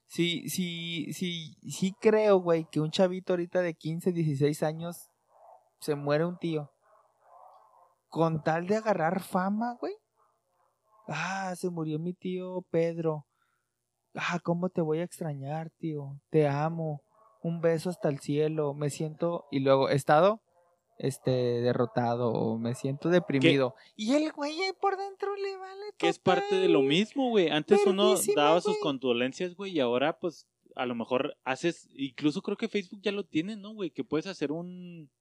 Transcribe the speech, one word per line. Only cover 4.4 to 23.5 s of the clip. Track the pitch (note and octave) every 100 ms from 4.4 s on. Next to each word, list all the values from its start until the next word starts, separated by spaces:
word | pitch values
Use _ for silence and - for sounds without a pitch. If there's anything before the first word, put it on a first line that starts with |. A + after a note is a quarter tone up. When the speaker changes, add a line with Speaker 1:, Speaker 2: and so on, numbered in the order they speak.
| D3 D3+
Speaker 1:
años | D#3 D#3+ E3+ E3+ - _ _ _ - - _ _
se | - D3
muere | C#3+ D3 E3+
un | F3+
tío. | E3+ D#3 D3 _ _ _ _ _ _ - - - _ _ _ _ _
Con | - E3 D#3+
tal | D3+ D#3+ F3
de | G#3+
agarrar | A3 G3 D#3+ F#3+
fama, | F3+ F#3+ F#3 G#3 A#3+ B3
güey. | D#4 G#4 _ _ _ _ _ _ _ _ _ _ -
"Ah, | D3+ E3 G3 F#3+ F3+
se | F#3
murió | E3+ D#3 D3+
mi | E3+
tío | F#3 F#3 F3+ F#3 F#3 F3+
Pedro. | E3+ E3 E3+ D#3+ D#3 - _ _ _ _ _ _ _ _
Ah, | - - F3
cómo | - E3+ F3+
te | F#3
voy | D#3 D#3
a |
extrañar, | F3 - E3+ C#3+ C3+ D#3 D#3+ -
tío. | E3 D3+ C#3 C#3+ _
Te | D#3+ D3+
amo. | C#3 D#3 E3 D#3+ D3 _ _ _ _
Un | E3+ E3+
beso | E3 E3 F3+
hasta | F3 E3+
el | C#3
cielo. | - C#3+ D#3 D#3 D3
Me | C#3+ D3
siento", | - D#3+ D#3 E3+ E3+ -
y | C#3
luego, | C3+ C3+ C3+
"estado, | C#3 - D3+ F#3 A3 _ _ _ _ _ -
este, | C3+ C3 -
derrotado", | B2+ B2 A#2+ A#2+ A#2+ A#2+ - A#2+ A#2+ A#2+
o | G#2+ A2+ A2+
"me | A#2 B2
siento | C#3 C#3 D#3+
deprimido". | F3 E3+ C#3 D3+